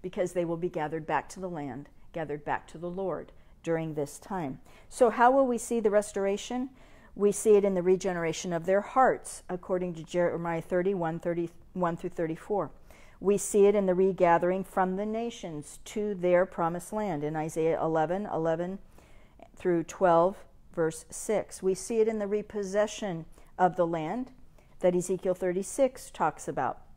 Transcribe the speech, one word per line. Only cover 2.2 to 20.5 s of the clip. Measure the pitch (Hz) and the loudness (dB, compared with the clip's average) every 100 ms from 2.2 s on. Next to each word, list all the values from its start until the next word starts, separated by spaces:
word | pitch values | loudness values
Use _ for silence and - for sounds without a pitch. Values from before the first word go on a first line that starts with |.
| 156 147 | -6 -8
back | 151 127 - | -4 -6 -6
to | 160 | -12
the | 175 | -10
Lord | 175 190 151 - - - - | -6 -4 -6 -8 -20 -20 -14
during | - 165 160 | -4 -2 -2
this | 156 143 - | -4 -6 -8
time. | - 190 147 135 - - - | -10 -8 -6 -10 -16 -20 -18
So | - 240 | 2 4
how | 214 240 | 6 6
will | 269 269 | 6 4
we | 240 | 0
see | - 233 | -2 0
the | 214 | 4
restoration? | 202 208 - 196 202 - 247 262 - - - - | 2 0 -2 -2 -2 -4 -6 -6 -10 -20 -20 -20
We | - 202 | 0 2
see | 196 220 208 | 2 6 6
it | |
in | 202 | 6
the | 190 | 2
regeneration | 175 185 190 175 165 160 185 | 4 2 2 -2 -2 -4 -4
of | 170 165 | -4 2
their | 190 | 0
hearts, | 202 - 254 156 - - - | 2 4 4 4 -4 -16 -10
according | 180 - 185 180 | -10 -4 -2 -2
to | 165 | -8
Jeremiah | 151 180 175 151 170 165 | -6 0 0 0 -4 -6
thirty-one, | 160 185 180 202 165 165 | -2 0 0 0 -2 -4
thirty-one | 175 170 170 - - 185 180 170 | -4 -4 -4 -8 -14 -4 -2 -2
through | 175 | -8
thirty-four. | - 165 160 - 208 151 - - - - - | -4 -4 -4 -4 -4 -4 -8 -20 -20 -20 -4
We | 180 202 | 0 2
see | - 208 202 | 2 6 6
it | |
in | 208 190 | 6 2
the | |
regathering | 180 190 180 180 170 175 185 | 4 2 4 4 6 4 -2
from | 185 - 185 185 | -4 -2 0 0
the | 214 | -4
nations | 220 233 233 185 151 147 - - | -4 -6 -8 -10 -10 -12 -18 -10
to | - 208 | -6 -4
their | 196 180 175 | -2 4 4
promised | 185 - 170 175 - | 4 0 -2 -2 -8
land | 214 214 151 | -6 -4 -2
in | 147 | -4
Isaiah | 156 156 165 160 165 | -4 -4 0 0 2
eleven, | 160 160 156 185 214 | 0 2 2 0 -2
eleven | - 160 160 175 190 - - - - - _ - - | -2 0 0 -2 -8 -14 -20 -20 -20 -20 _ -20 -6
through | 185 175 | 0 0
twelve, | 165 - 190 170 175 202 - | -2 0 4 6 4 0 -16